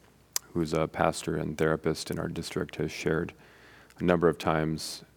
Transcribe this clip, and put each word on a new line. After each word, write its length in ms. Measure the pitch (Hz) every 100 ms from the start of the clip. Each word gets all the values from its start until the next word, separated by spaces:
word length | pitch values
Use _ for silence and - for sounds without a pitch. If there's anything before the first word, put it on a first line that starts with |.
| - _ _ - -
who's 200 | 87 78
a 140 | 80 78
pastor 500 | - 85 - 82 80
and 220 | 78 80
therapist 520 | 80 80 80 78 -
in 60 | 82
our 100 | 85
district, 480 | 85 - - 87 -
has 160 | -
shared 400 | - - 80 87 - - - - - - -
a 60 |
number 240 | 87 87 85
of 100 | 76
times 640 | - 80 78 78 - - -